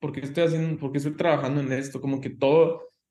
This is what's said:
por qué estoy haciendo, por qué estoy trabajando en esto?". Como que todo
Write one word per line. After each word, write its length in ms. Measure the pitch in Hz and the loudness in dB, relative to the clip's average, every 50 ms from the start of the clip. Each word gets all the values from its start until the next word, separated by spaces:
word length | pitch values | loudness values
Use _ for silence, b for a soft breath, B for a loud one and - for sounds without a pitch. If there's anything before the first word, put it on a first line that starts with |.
por 120 | - 143 | -8 -8
qué 80 | 139 139 | -6 -6
estoy 240 | 135 135 139 170 170 | -8 -4 0 0 2
haciendo, 340 | 165 160 160 160 160 160 - | 2 2 0 0 -2 -4 -4
por 140 | 143 131 | -6 -4
qué 60 | 135 143 | -4 -2
estoy 160 | 143 147 151 | -2 -2 -2
trabajando 460 | - 175 170 151 139 135 131 143 143 | 0 2 2 2 2 0 0 0 0
en 120 | 139 131 | 0 0
esto?". 280 | 131 131 139 135 - 127 | -2 -2 -4 -6 -8 -6
Como 200 | - 139 135 135 | -4 -4 -4 -2
que 80 | 135 - | -4 -8
todo 580 | - - 139 135 151 165 160 165 - - - - _ _ _ _ | -4 0 2 4 6 6 6 4 2 -4 -10 -16 _ _ _ _